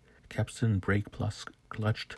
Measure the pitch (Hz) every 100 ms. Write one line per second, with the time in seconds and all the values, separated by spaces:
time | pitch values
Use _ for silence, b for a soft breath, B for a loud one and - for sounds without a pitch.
0 | b b b - 107 - 117 98 92 101
1 | - - 104 - - - - - 107 -
2 | -